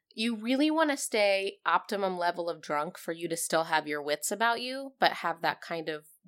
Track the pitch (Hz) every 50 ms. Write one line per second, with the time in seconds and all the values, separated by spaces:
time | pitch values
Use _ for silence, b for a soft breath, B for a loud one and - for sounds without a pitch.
0 | b _ _ 220 220 233 233 208 220 233 262 262 302 311 311 320 320 302 277 277
1 | - - - 214 208 202 196 196 196 196 - - - 170 165 175 - - 214 196
2 | 196 185 185 180 175 175 175 175 170 170 160 156 - - 151 147 151 175 - -
3 | - - 165 170 170 165 165 165 - - 175 160 160 165 160 156 151 147 147 147
4 | 143 147 147 - - - 208 202 226 233 233 233 247 254 262 269 269 269 - -
5 | 180 165 - - - 170 165 165 165 156 - - - - 170 165 160 160 156 151
6 | 156 - - _ _